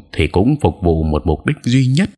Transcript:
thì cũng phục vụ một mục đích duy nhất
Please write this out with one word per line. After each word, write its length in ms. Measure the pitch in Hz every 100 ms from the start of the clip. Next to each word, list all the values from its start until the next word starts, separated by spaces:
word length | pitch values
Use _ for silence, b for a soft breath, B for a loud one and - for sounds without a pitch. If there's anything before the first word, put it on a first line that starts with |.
| -
thì 160 | - 76
cũng 280 | 87 120 147
phục 140 | 82 -
vụ 200 | 87 80
một 180 | 78 76 80
mục 200 | 76 -
đích 120 | 151
duy 240 | 120 131 127
nhất 220 | 139 208